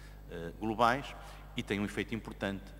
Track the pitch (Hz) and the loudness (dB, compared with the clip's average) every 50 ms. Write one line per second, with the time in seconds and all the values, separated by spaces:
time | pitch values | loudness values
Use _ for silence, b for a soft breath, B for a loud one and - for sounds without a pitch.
0 | B B B B B - 87 85 85 82 - - 107 113 107 107 120 117 123 143 | B B B B B -10 -8 -6 -6 -6 -6 -2 -2 0 6 8 8 8 8 6
1 | 139 - - B B B B B B B - 120 - - 104 101 104 98 - 113 | 0 -6 -10 B B B B B B B -4 -4 0 0 2 2 2 0 0 -2
2 | 95 - 117 107 - 107 - - 107 98 98 95 - - - - | -2 0 -2 -4 -4 -6 -6 -2 0 0 0 -2 -6 -10 -14 -14